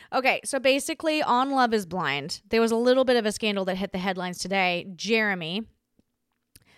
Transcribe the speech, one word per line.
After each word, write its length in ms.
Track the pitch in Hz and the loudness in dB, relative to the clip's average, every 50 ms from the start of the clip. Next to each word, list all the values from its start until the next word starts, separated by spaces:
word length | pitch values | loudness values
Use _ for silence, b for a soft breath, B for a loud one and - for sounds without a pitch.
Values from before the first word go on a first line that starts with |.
| B B | B B
Okay, 280 | B 262 254 254 190 - - | B 0 2 2 2 0 -2
so 140 | - 277 269 | -4 -4 0
basically 640 | 233 269 269 277 - - 311 - 320 320 302 311 | 2 2 2 2 0 -4 -6 -4 -2 0 0 0
on 300 | - - 240 247 262 277 | 2 2 2 2 2 2
Love 200 | 277 269 247 226 226 | 2 2 2 2 2
is 120 | 214 190 | 0 -2
Blind, 540 | 160 170 185 165 135 139 143 139 175 - - _ - | -4 -6 -4 -2 -2 -2 -2 -4 -8 -10 -12 _ 0
there 120 | 226 226 | 2 2
was 120 | 226 226 | 2 4
a 40 | 226 | 2
little 280 | 226 240 247 254 262 262 | 2 4 4 4 4 4
bit 120 | 254 247 | 4 2
of 100 | 240 208 | 2 2
a 40 | 214 | 0
scandal 340 | 202 - 233 214 202 196 190 | -2 -2 -2 -2 -2 -2 -2
that 100 | 185 185 | -2 -2
hit 160 | 185 202 190 | -2 -4 -4
the 60 | - 185 | -4 -4
headlines 400 | 180 196 185 185 180 180 175 - | -2 -2 -2 -4 -4 -8 -8 -8
today. 500 | - 180 196 196 185 180 175 175 - 196 180 | -6 -2 0 0 2 0 0 -2 -6 -10 -12
Jeremy, 680 | 156 175 202 226 226 220 208 190 180 165 160 175 214 220 - _ _ _ _ _ _ _ _ _ _ _ _ _ _ _ _ _ _ b b b | -8 -4 0 0 2 2 0 -2 -4 -4 -6 -6 -6 -8 -10 _ _ _ _ _ _ _ _ _ _ _ _ _ _ _ _ _ _ b b b